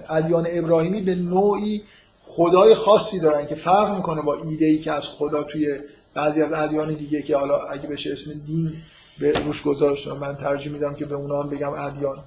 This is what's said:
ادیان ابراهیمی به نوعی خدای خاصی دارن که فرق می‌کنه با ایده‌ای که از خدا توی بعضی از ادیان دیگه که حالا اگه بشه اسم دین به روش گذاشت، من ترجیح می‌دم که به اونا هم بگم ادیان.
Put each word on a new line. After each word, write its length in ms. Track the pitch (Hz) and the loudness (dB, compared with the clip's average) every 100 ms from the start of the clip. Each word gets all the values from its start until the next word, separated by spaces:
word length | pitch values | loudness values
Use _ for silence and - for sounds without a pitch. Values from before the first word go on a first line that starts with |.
| - | -4
ادیان 380 | 160 165 165 170 | 0 2 0 0
ابراهیمی 520 | 175 160 165 170 208 | -2 2 2 2 0
به 140 | 185 180 | -2 -2
نوعی 680 | 175 185 202 202 208 208 - - _ _ | 0 2 2 2 -2 -4 -8 -20 _ _
خدای 520 | - - 170 180 220 - | -6 0 4 8 8 8
خاصی 440 | 202 214 - 185 | 6 4 4 0
دارن 280 | 156 147 190 | 2 2 0
که 80 | 156 | -4
فرق 400 | 170 196 208 190 | 2 4 4 0
می‌کنه 260 | 175 156 | -2 -2
با 160 | 147 143 160 | 0 -2 -2
ایده‌ای 300 | 156 156 156 | 2 4 2
که 120 | 156 | 0
از 140 | 147 - | -4 -4
خدا 380 | - 147 147 | -4 -2 -2
توی 360 | 147 156 147 139 - - _ | -2 -2 -2 -4 -8 -20 _
بعضی 280 | 147 151 156 | -2 0 2
از 100 | 151 | 0
ادیان 400 | 160 151 151 156 | 0 -2 -2 -2
دیگه 280 | 151 143 147 | -6 -4 -4
که 160 | 147 143 | 0 0
حالا 220 | 139 147 - | 2 0 -2
اگه 160 | 143 143 | -10 -8
بشه 240 | 143 151 | -8 -8
اسم 200 | 143 156 151 147 | -8 -10 -12 -6
دین 260 | 165 160 - - - - - | -4 -2 -6 -16 -20 -20 -4
به 120 | 143 | 0
روش 300 | 156 147 139 | 0 -2 -4
گذاشت، 460 | 147 135 143 143 147 | -2 2 0 0 -6
من 280 | 139 139 139 | -8 -8 -6
ترجیح 360 | 139 139 147 | -4 -4 -6
می‌دم 220 | 147 143 | -6 -6
که 120 | 147 143 | -6 -8
به 100 | 143 | -8
اونا 280 | 143 143 | -4 -4
هم 60 | 147 | -4
بگم 240 | 143 143 | -6 -6
ادیان. 440 | 151 143 143 139 135 | -6 -8 -6 -6 -6